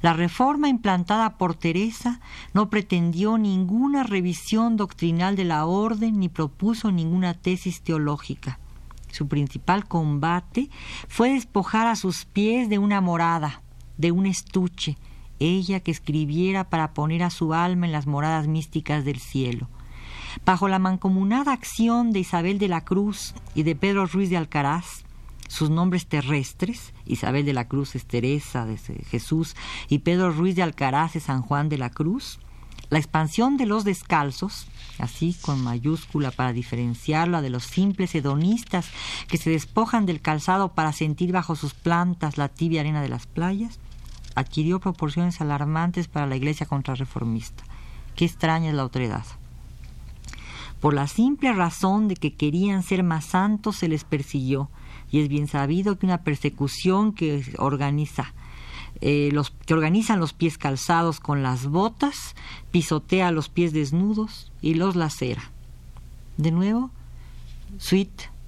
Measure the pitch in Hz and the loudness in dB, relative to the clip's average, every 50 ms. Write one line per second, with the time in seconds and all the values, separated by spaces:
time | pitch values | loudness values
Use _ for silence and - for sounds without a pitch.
0 | - 170 165 160 175 170 - - 247 269 294 294 294 285 262 226 - 202 185 180 | 6 4 4 4 2 0 2 2 2 4 4 4 2 2 2 2 2 2 2 2
1 | 175 - 208 220 226 214 214 - 190 175 165 - - 170 165 180 202 226 220 - | 2 2 2 2 2 0 0 0 0 0 0 0 0 0 2 2 0 -2 -4 -2
2 | - 240 240 240 - - - - - - - 190 214 208 214 214 196 - 185 175 | -4 -4 -4 -4 -10 -16 -16 -16 -16 0 2 2 2 4 2 0 0 2 2 2
3 | 170 170 165 170 196 214 220 226 214 202 190 185 185 180 202 233 262 277 285 277 | 4 2 2 2 2 2 4 4 4 2 2 2 2 2 2 2 4 4 2 2
4 | 254 220 202 190 180 180 170 - - - - 220 226 233 226 214 208 190 - - | 2 2 0 0 2 0 -2 -2 -2 0 2 4 4 4 4 2 0 -2 -2 -2
5 | 170 170 165 170 175 190 202 190 185 175 165 151 156 165 180 196 214 220 226 208 | 0 2 2 2 2 2 2 2 2 2 2 2 2 2 2 2 2 2 0 0
6 | 226 226 214 202 185 175 - - 160 147 - - 185 214 233 226 - 214 190 175 | 0 2 2 2 2 0 0 -2 -2 -2 -2 0 0 0 0 2 2 2 2 2
7 | 160 160 170 180 185 175 170 170 - 180 185 180 - 185 165 - - - 165 156 | 2 2 2 2 2 2 0 0 0 0 0 0 -2 -6 -6 -4 -2 -2 0 2
8 | 151 147 147 147 - - 135 - - 139 123 - - - - - - - - - | 2 0 0 -2 -4 -8 -10 -8 -8 -10 -10 -10 -12 -16 -16 -16 -16 -16 -16 -16
9 | - - - - 143 143 - 147 143 135 - 131 - - 180 202 202 - - 170 | -16 -14 -6 -4 -2 0 2 0 0 0 -2 -4 2 2 2 2 2 0 0 0
10 | 160 151 147 143 139 165 175 180 - - - 233 269 294 - - - - - - | 2 2 0 2 2 2 2 0 -2 -2 -2 -2 -2 -2 -6 -14 -14 -12 -12 -12
11 | - - - - 226 254 269 269 - - - 202 180 - - 220 226 233 226 214 | -12 -12 2 4 4 4 4 2 0 0 0 0 0 2 2 4 4 4 2 2
12 | - 185 165 - - - - 202 208 214 233 247 247 214 208 202 202 208 208 196 | 0 -2 -2 -2 -8 -4 0 2 2 4 4 2 2 2 2 2 4 4 4 4
13 | 190 175 170 165 165 165 165 165 151 147 135 - - - - - - - - - | 4 2 4 4 4 4 4 2 0 -2 -4 -6 -16 -20 -18 -18 -18 -14 -4 0
14 | 147 170 170 180 190 190 185 - - - - 190 180 175 - - - 156 143 - | 2 2 4 4 4 2 0 -2 -6 -2 0 0 0 0 -2 -4 -4 -4 -4 -6
15 | - - - - - - - - 139 165 180 190 185 180 196 185 - - 160 - | -8 -18 -16 -16 -16 -16 -4 0 2 2 2 2 2 0 -2 -2 0 -2 -4 -2
16 | - - 147 156 156 143 147 165 180 185 190 196 190 - - 165 160 156 - - | -2 -2 0 0 2 2 2 2 2 2 2 0 0 0 0 0 0 0 0 -2
17 | 151 156 160 170 180 175 170 - 175 156 160 165 175 180 185 175 175 170 156 151 | 0 0 2 2 0 0 0 0 0 2 2 2 2 2 2 2 2 0 0 0
18 | 139 143 147 139 147 156 160 160 151 151 156 160 151 - - 160 147 - 147 151 | 0 0 0 0 2 2 2 2 2 2 0 0 -2 -2 -4 -4 -2 0 0 0
19 | 135 139 143 131 - - - 139 131 123 120 117 123 - - - - - - - | 0 0 -2 -4 -6 -4 -2 0 0 0 -2 -4 -6 -8 -10 -14 -16 -14 -16 -16
20 | - - - - - - - - - - 190 175 190 196 190 190 185 185 185 180 | -14 -14 -14 -12 -12 -12 -12 0 4 4 4 4 4 2 2 2 2 2 0 2
21 | - 190 190 190 190 196 226 254 285 285 262 247 - - - - 226 233 233 240 | 2 2 4 4 4 4 2 2 2 2 0 -2 -4 -10 0 2 4 4 6 4
22 | 240 233 220 196 180 - - 175 165 180 202 202 208 196 180 160 160 - 185 190 | 4 4 2 2 0 2 0 0 2 2 2 2 2 2 2 0 0 2 2 2
23 | 202 208 196 - - - - - - - - - 156 160 160 143 - 196 196 196 | 2 2 -2 -4 -8 -10 -12 -12 -14 -6 -2 0 2 2 2 2 2 2 4 2
24 | 190 170 147 190 196 185 175 175 160 - - 151 139 139 151 175 175 - - - | 2 2 2 2 2 4 2 0 0 0 0 0 2 2 2 0 -2 -6 -12 -16
25 | - - - - - - - - - - - - 160 151 156 165 175 185 180 180 | -16 -18 -18 -18 -16 -16 -16 -14 -14 -10 -4 0 2 2 4 4 4 2 2 0
26 | - - - 147 135 127 151 143 131 - - - - 185 233 - - - - - | -2 0 -2 -2 0 2 0 0 0 -4 -4 -4 -4 -4 -4 -6 -10 -16 -18 -18
27 | - - 127 123 - - 127 143 147 143 139 127 120 - - 135 139 - - 127 | -6 -4 -4 -2 0 0 0 0 0 0 0 -2 -2 -2 -2 -2 -2 -2 -6 -10
28 | - - - 120 117 127 143 147 - - - 127 117 110 110 101 - 117 - - | -8 -2 -2 0 2 2 0 0 -2 -4 -4 -4 -2 -2 -4 -6 -8 -10 -10 -10
29 | - - - 120 - - 160 160 160 - - - - - - - - - 151 139 | -8 -4 -4 -4 -2 0 0 0 0 -2 -6 -12 -12 -10 -10 -10 -2 0 0 2
30 | - 170 175 180 185 180 160 151 170 190 185 170 185 165 - - 139 131 127 143 | 2 2 2 4 4 2 2 2 2 2 4 2 2 0 0 0 0 2 2 2
31 | 160 165 - 165 147 - 139 131 120 - 143 143 147 156 151 131 127 120 - - | 2 2 -2 -4 -2 -2 -2 -2 0 0 0 0 2 0 0 -2 -2 -4 -2 -2
32 | 156 165 202 277 - - - - - - - - - - - - - - 147 156 | -2 0 0 -2 -4 -10 -14 -14 -16 -18 -18 -18 -18 -16 -16 -16 -6 0 0 0
33 | 151 - - 156 160 151 - - 233 262 285 262 262 214 208 226 208 202 190 - | 0 2 0 0 0 2 2 2 2 2 2 2 2 2 0 0 2 0 -2 -2
34 | - - 175 156 143 139 127 - - 196 - - - - - - - - - - | 0 2 2 2 2 0 -2 -4 -6 -6 -6 -8 -12 -14 -16 -16 -16 -16 -8 -6
35 | - 117 - - 160 170 175 - - - 143 135 127 120 120 120 120 147 160 156 | -6 -6 -4 -2 -2 -2 -2 -2 -2 -2 -2 0 0 -2 -2 -2 0 -2 -2 -2
36 | - - - 147 147 131 123 - 127 127 120 117 120 - - 117 123 120 117 120 | -4 -6 -4 -2 -2 -2 0 0 -2 0 0 -2 -4 -4 -4 -2 -2 -2 -2 -4
37 | - - 151 156 165 175 175 165 143 131 123 123 120 - - 175 190 202 190 190 | -2 0 2 2 2 2 2 0 0 -2 -4 -4 -6 -4 0 2 2 2 2 0
38 | 185 170 - 160 131 139 139 143 160 185 220 233 233 - - 180 170 - - - | -2 0 0 0 0 2 2 2 4 2 2 0 0 -2 -2 -2 -2 -4 -8 -12
39 | - - - - - - - 165 - 160 160 156 147 - - 220 226 226 - 233 | -10 -10 -10 -10 -6 -2 -2 0 2 2 0 0 0 0 0 0 2 2 2 2
40 | 208 185 165 151 - - 156 151 - - 185 196 196 180 - - 156 156 147 - | 2 2 0 -2 0 -2 -2 0 2 2 2 2 2 0 0 0 0 0 0 0
41 | 156 156 151 - 175 175 180 185 170 - 165 147 - 143 - - - 170 170 170 | 0 0 0 0 0 2 2 0 0 0 -4 -4 -4 -6 -8 -4 0 2 2 4
42 | 175 180 175 170 - 151 143 - 143 139 - - 165 165 165 160 147 151 151 151 | 4 2 0 0 -2 -2 0 0 -2 -2 0 0 0 2 2 2 0 0 0 0
43 | 143 131 120 120 - - - 160 165 180 190 196 226 233 - - - - - - | 0 -2 -4 -6 -8 -8 -6 -2 -2 -2 -2 -2 -4 -6 -8 -12 -16 -16 -16 -14
44 | - - - - - - - - 131 - - 156 156 165 180 190 185 196 175 - | -14 -14 -14 -14 -14 -6 -4 -4 -4 -2 0 0 2 2 2 2 0 -2 -2 0
45 | - 147 139 165 175 175 170 - 160 147 147 143 147 147 156 160 165 175 175 180 | -2 -2 0 0 0 0 0 0 -2 0 0 0 0 0 0 2 0 0 0 -2
46 | 170 - - 156 147 135 131 131 131 147 151 - 151 - 143 139 131 - 131 123 | -4 -2 -2 -2 -2 0 0 0 0 0 -2 -2 -2 -2 -2 -2 -2 -2 -2 -4
47 | 135 127 - 123 117 117 113 113 110 - - - - - - - - - - - | -4 -4 -4 -4 -2 -2 -2 -2 -4 -8 -12 -14 -14 -14 -14 -14 -14 -14 -14 -14
48 | - - - - 175 170 170 - - 160 160 160 165 156 151 143 135 123 - 131 | -12 -12 -2 0 0 0 2 0 2 2 2 2 2 2 2 0 0 0 -2 -2
49 | 127 113 - - 104 - - - - - - - - - - - - - - - | -2 0 -2 -4 -6 -8 -12 -16 -16 -16 -16 -16 -16 -16 -16 -16 -16 -16 -16 -16
50 | - - - - - - - - - - - - - - - - - 151 147 143 | -16 -16 -16 -14 -14 -14 -14 -14 -14 -14 -14 -14 -12 -12 -10 0 2 2 4 4
51 | 143 143 - - 226 262 294 277 - 262 226 190 180 170 160 - - 190 196 208 | 0 0 2 2 4 4 4 2 2 2 4 4 2 0 0 0 2 2 4 4
52 | 214 208 185 - - 151 - - 151 147 143 175 190 202 196 190 175 - 196 185 | 2 2 0 0 -2 -4 -2 0 0 0 2 2 2 2 2 0 0 0 2 2
53 | 185 175 165 156 147 - - 185 190 208 214 208 - 220 196 - - 170 156 147 | 2 2 2 0 -2 0 2 2 4 4 2 2 0 -2 -2 0 0 0 0 0
54 | - - - 143 143 - - 139 131 127 139 135 139 139 - - - - - - | 0 -2 -2 -2 -2 -2 -2 -2 0 0 0 0 -2 -4 -8 -16 -16 -16 -16 -16
55 | - - - 151 151 143 143 147 147 143 - 143 139 139 160 180 190 208 202 185 | -10 0 2 2 2 4 2 0 0 0 0 0 2 2 2 2 2 2 0 2
56 | - 185 180 170 - 160 147 135 - 147 - - 143 135 - - - 180 185 196 | 2 2 2 2 2 0 -2 2 0 -2 0 0 -2 -2 -2 0 2 4 4 6
57 | 214 214 208 - 170 156 147 143 131 127 123 - - 139 143 131 143 143 143 147 | 4 2 2 2 0 0 0 0 -2 -4 -4 -2 0 0 2 2 0 0 2 0
58 | 151 147 - - - - - - - - - - - - - - - - - - | 0 -2 -2 -6 -6 -6 -8 -14 -16 -16 -16 -14 -14 -14 -14 -14 -12 -12 -10 -2
59 | - 135 143 147 147 143 143 147 143 - - - - - 160 160 156 156 175 214 | 2 2 4 4 4 4 2 2 0 -2 -4 -14 0 2 4 4 4 4 4 4
60 | 220 - 226 190 165 147 - - 170 165 151 - - 143 135 131 - - 170 165 | 4 4 4 2 2 0 0 0 0 0 0 0 -4 -2 -2 -2 2 2 4 4
61 | 170 170 151 - - - 147 143 135 127 127 123 127 139 147 175 196 226 226 - | 4 2 0 -2 -2 0 0 2 2 0 0 0 -2 0 2 2 2 2 0 0
62 | - 285 285 - - - - - - - - - - - - 175 156 - 160 151 | -2 -2 -2 -4 -12 -12 -12 -14 -14 -14 -14 -14 -14 0 2 2 2 4 0 -2
63 | - - - 185 185 175 170 156 147 - - - 175 170 151 156 151 135 147 170 | 0 2 2 4 4 4 2 2 0 -2 0 2 2 2 2 0 0 2 2 2
64 | 185 208 214 214 214 214 - - - - - - - 151 160 165 180 196 185 175 | 2 2 2 0 -2 -4 -6 -14 -16 -16 -14 -4 0 0 2 4 2 2 2 2
65 | 165 151 - - - 123 120 - - - - - - - - - - - - - | 0 0 0 -2 -2 -2 -2 -4 -8 -12 -16 -16 -16 -16 -18 -16 -16 -16 -16 -16
66 | - - - - - - - - 151 165 160 170 185 202 220 233 254 254 - - | -16 -16 -16 -16 -16 -10 -4 0 0 2 4 4 2 2 2 0 0 -2 -8 -14
67 | - - - - - - - - - - - - - - - - - - 185 190 | -16 -16 -16 -16 -16 -16 -16 -14 -14 -14 -14 -14 -14 -12 -12 -10 0 2 4 4
68 | 202 - - - - - - - - | 4 2 -4 -14 -14 -14 -14 -14 -16